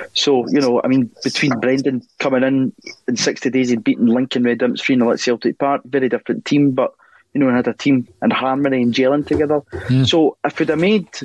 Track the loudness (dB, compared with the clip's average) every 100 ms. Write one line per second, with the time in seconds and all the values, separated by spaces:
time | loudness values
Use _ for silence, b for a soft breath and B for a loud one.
0 | B -2 0 0 2 0 2 0 2 2
1 | 0 -4 -6 -2 -2 0 0 -2 -2 -6
2 | -8 -6 -2 0 2 0 -2 -4 -16 -12
3 | -6 -2 -2 -2 -2 0 0 0 0 2
4 | 2 2 0 0 0 0 -2 -2 0 2
5 | 2 0 -2 -2 -2 -2 -2 -2 -2 -2
6 | 0 -2 -4 -6 -2 2 2 2 -2 -6
7 | b b _ -2 0 2 0 -2 0 0
8 | -2 _ -2 0 -2 -2 0 0 0 2
9 | 2 0 0 -2 0 -2 -4 -10 0 2
10 | 2 2 2 0 -6 -2 -2 0 2 0
11 | -2 -12